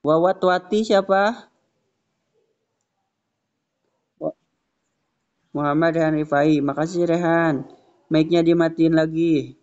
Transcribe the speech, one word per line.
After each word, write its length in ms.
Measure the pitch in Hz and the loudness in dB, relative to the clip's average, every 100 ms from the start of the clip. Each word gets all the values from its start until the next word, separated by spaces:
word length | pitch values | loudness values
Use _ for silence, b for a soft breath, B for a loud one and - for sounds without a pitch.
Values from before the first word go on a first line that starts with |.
Wawat 400 | 143 160 180 190 | 0 2 0 0
Wati 400 | 185 180 180 214 | 0 -2 -2 -4
siapa? 640 | 214 202 196 190 202 247 - _ _ _ _ _ _ _ _ _ _ _ _ _ _ _ _ _ _ _ _ _ _ _ _ _ _ _ | 0 0 2 0 0 -4 -18 _ _ _ _ _ _ _ _ _ _ _ _ _ _ _ _ _ _ _ _ _ _ _ _ _ _ _
Wa-, 160 | - - _ _ _ _ _ _ _ _ _ _ _ 143 | -10 -10 _ _ _ _ _ _ _ _ _ _ _ -6
Muhammad 400 | 147 147 165 160 | -2 0 0 0
Rehan 240 | 160 156 | -2 -2
Rifai. 400 | 151 143 151 151 | -2 0 2 2
Makasih 480 | 139 139 165 180 170 | 0 -4 -4 -4 -2
Rehan. 560 | 170 170 165 165 151 - - _ _ _ | 0 0 0 0 -2 -8 -20 _ _ _
Mic-nya 320 | 156 156 170 | 0 2 2
dimatiin 480 | 165 170 165 165 165 | 2 2 0 0 2
lagi. 640 | 160 160 160 165 151 127 - | 2 0 -2 0 0 -4 -18